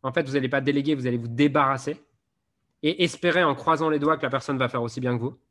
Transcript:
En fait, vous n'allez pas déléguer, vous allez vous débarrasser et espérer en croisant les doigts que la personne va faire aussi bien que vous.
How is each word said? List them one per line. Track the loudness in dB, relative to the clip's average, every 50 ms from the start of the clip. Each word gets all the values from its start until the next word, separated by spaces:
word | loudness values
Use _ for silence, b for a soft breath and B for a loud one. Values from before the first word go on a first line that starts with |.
En | -4 -2 0
fait, | 0 -2
vous | 0 0
n'allez | 0 0 2
pas | 0 0
déléguer, | 2 2 0 0 2 0 -2
vous | 0 0 -2
allez | -2 -2
vous | -4 -6
débarrasser | 0 2 2 4 4 4 2 2 2 -2 -4 -8 -10 -10 _ _ _ _ _ _ _ _ _ _ _ _ _ _ _ _ -2
et | -2 0 2 0
espérer | 0 0 0 0 2 2 4 2
en | 2 0
croisant | 0 0 0 2 2 2 0
les | 0 0
doigts | 2 2 0
que | 0 0
la | -2
personne | -2 -2 -2 -2 -2 -2
va | -2 -2
faire | -2 -2
aussi | -4 -4 -6 -4
bien | -2 -2 -2 -2
que |
vous. | -2 -6 -8 -10 _ _